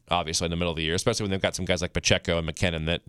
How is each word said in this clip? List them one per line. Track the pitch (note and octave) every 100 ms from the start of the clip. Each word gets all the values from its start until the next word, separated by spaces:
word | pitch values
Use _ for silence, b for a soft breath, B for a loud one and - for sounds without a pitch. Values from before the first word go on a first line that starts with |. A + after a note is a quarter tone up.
| -
obviously, | F2 D#2 E2
in | E2+
the | E2+
middle | F2
of | D#2+
the |
year, | D#2+
especially | F2+ - A2
when | G#2
they've | F#2+
got | F#2 -
some |
guys | F2+ F2+
like | E2+
Pacheco | - - F#2+ - E2+
and | E2
McKinnon | - F#2+ E2 D#2
that | E2+